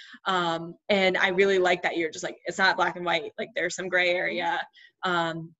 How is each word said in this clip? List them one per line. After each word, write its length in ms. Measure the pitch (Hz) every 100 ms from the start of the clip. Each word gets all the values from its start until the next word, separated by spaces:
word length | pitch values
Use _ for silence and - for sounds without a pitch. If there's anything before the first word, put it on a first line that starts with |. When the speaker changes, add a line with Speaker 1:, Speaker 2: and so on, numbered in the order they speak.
| - - -
Speaker 1:
Um, 500 | 185 175 165 170 - -
and 300 | 208 185 180
I 120 | 196
really 300 | 185 196 190
like 220 | 180 180
that 160 | 175 165
you're 140 | 160
just 120 | 160
like, 140 | 156 - -
it's 120 | 190
not 200 | 190 175
black 180 | 175 170
and 100 | 175
white, 280 | 170 151 -
like, 120 | 202
there's 220 | - 170 -
some 140 | 185
gray 200 | 180 180
Speaker 2:
Mm-hmm. 80 | 180
Speaker 1:
area. 440 | 170 170 170 170 - - - _
Um, 500 | 185 175 165 165 165 -